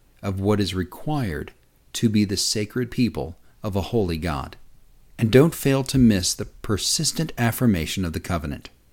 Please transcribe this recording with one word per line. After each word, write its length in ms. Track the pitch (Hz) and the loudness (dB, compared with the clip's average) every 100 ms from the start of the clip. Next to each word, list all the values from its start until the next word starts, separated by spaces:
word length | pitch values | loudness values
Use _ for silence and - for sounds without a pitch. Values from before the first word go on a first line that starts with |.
| _ _ | _ _
of 160 | 101 95 | -6 -2
what 220 | 98 104 | 2 2
is 120 | 90 | 0
required 760 | 92 87 - 151 147 107 71 - _ _ _ _ | -2 -6 -6 -4 -2 -2 -6 -10 _ _ _ _
to 140 | - 117 | 0 2
be 160 | 107 | 2
the 120 | 101 98 | 2 0
sacred 560 | - 110 104 127 120 | -2 -2 -4 -4 -4
people 440 | - 113 - 73 - - _ | 0 0 -2 -8 -10 -20 _
of 140 | 107 | -4
a 60 | 95 | -4
holy 380 | 90 117 90 82 | 0 0 0 -2
God. 380 | 82 69 73 - - - - - - - | -2 -4 -6 -14 -20 -20 -20 -20 -20 -2
And 140 | 110 | 4
don't 200 | 127 160 | 6 6
fail 300 | - 139 135 | 4 0 0
to 160 | 127 131 | 2 6
miss 340 | 117 95 87 | 6 6 0
the 120 | - | -4
persistent 880 | - - - 95 - - 147 - 156 - | -10 -10 -4 -2 -2 -2 -2 -2 -4 0
affirmation 680 | 117 - 123 87 78 98 | -2 2 2 2 0 -2
of 80 | 85 | -4
the 80 | 90 | -4
covenant. 500 | - 85 76 64 - _ _ | -4 -4 -4 -10 -14 _ _